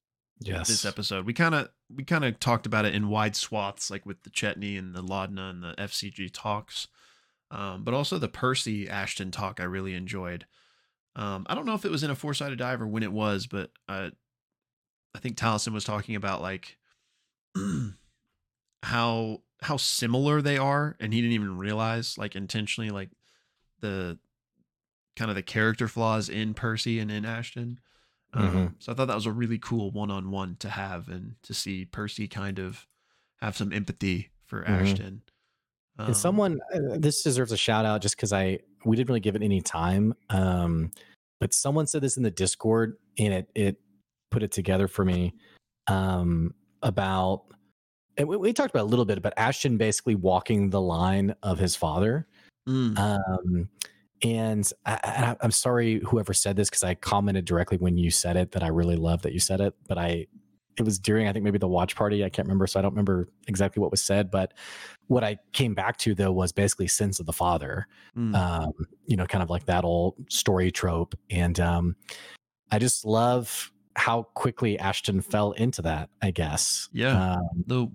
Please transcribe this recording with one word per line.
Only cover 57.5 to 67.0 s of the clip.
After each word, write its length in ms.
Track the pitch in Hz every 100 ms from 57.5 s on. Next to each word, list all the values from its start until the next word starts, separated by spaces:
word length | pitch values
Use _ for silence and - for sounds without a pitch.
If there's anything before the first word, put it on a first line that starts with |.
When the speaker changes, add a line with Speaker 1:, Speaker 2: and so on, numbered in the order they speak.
| 85 90 92
Speaker 1:
when 180 | 90 87
you 140 | 85
said 240 | - 87 87
it 140 | 92
that 100 | 92
I 40 | 82
really 280 | 80 85 85
love 260 | 82 85
that 100 | -
you 60 | 87
said 220 | - 95
it, 120 | 98 - -
but 100 | 87
I, 300 | 85 85 80 - _ _ _ -
it 60 |
was 160 | 110 95
during, 280 | 104 107 107
I 60 |
think, 100 | 101
maybe 140 | 104 101
the 100 | 95
watch 280 | 90 92 -
party. 280 | 104 104
I 60 | 95
can't 180 | - 98
remember, 200 | 95 95
so 100 | 98
I 40 |
don't 80 | 98
remember 360 | 98 101 92 85 _ -
exactly 340 | 95 98 -
what 80 | 95
was 120 | 98
said, 280 | - 98 98
but 240 | 98 95 - - - - - _
what 160 | 123
I 140 | 110 104 -
came 220 | - 127
back 240 | 98 98 120
to, 140 | -
though, 180 | 98 98
was 200 | 92 90
basically 360 | - 101 - 92
sins 320 | -